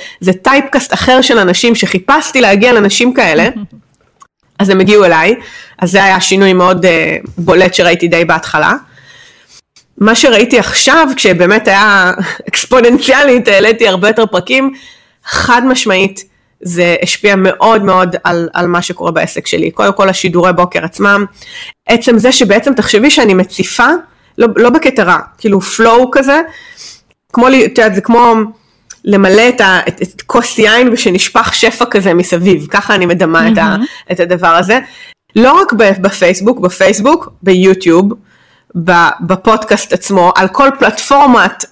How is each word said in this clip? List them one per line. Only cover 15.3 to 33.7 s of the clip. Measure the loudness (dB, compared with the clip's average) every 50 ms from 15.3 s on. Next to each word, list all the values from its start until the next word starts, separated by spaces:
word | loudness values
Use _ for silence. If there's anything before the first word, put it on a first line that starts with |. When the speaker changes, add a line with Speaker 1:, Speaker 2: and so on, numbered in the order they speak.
| -8 -4 -2 0 0 2 2
Speaker 1:
משמעית, | 0 0 -2 -2 -2 0 0 -2 -2 -4 -8 -18 _ _ _ _ _ _ _ -12
זה | -8 -4 -2 0 0 0 0 -2
השפיע | -4 -4 -2 0 0 0
מאוד | 2 0 0 0 0 0 2 2 2 0
מאוד | 0 0 0 0 -2 -4 -4 -4
על, | -4 -4 -4 -4 -6 -4
על | -4 -4
מה | -2 -2 -4 -4
שקורה | -6 -8 -8 -6 -6
בעסק | -4 -4 -4 -4 -6 -10 -8
שלי. | -6 -4 -4 -4 -4
קודם | -2 -2 -2 -2 0
כל, | 0 0 -2
השידורי | -2 -2 -4 -2 -2 0 0 0 0
בוקר | 0 -2 -2 -2 -6 -8
עצמם, | -8 -6 -4 -2 0 0 0 -2 -6 -10 _ -20 -20 -20 -20 -20 -20 -20 _ _
עצם | -2 -2 0 0 2 2 2
זה | 2 2 2
שבעצם | 2 0 2 0 0 0 0 -2
תחשבי | -2 -2 0 0 2 2 2
שאני | 2 2 2 2 2
מציפה, | 0 0 -2 -4 -8 -8 -4 -2 0 0 0 0 -2 -4 _ _ _ _ _ _ -2
לא, | 0 0 2
לא | 2 2 2
בקטע | 2 2 0 0 0 0 0
רע, | 0 0 -2 -4 -8 _ _
כאילו | -4 -2 -2 -2
פלואו | -2 -2 -2 0 2 2 4 2 2 2
כזה, | 0 0 0 2 0 0 -2 -4 -8 -18 -20 -20 -20 -20 -20 -20 -20 -20 _ _ _ _ _ _ -2
כמו | 0 2 4
לי, | 4 2 2
את | 2 2 2
יודעת, | 2 2 0
זה | -2
כמו | -2 0 2 2 4 4 2 2 -2 -4 -8 _ _ _ _ _ _ -20 -20 _ -4
למלא | -2 0 2 2 4 4 4 4 2
את | 2 2
ה-, | 2 2 2 0 -2 -4
את, | -6 -8 -8
את | -10 -10 -12 -8
כוס | -4 -2 -2 -2 -2 -2 0
יין | 0 2 2 2 2 2 0
ושנשפך | 0 0 0 -2 -2 -2 -2 -2 -2 -2 -2 -2
שפע | -2 0 -2 0 -2 -2
כזה | -2 0 0 0 0 0
מסביב, | 0 0 -2 -2 0 2 2 2 0 0 -4
ככה | -6 -4 -2 -2 -2
אני | -2 0
מדמה | -2 -2 0 0 0 0 0 2 2
את | 2 0
ה-, | 0
Speaker 2:
מהמם. | 0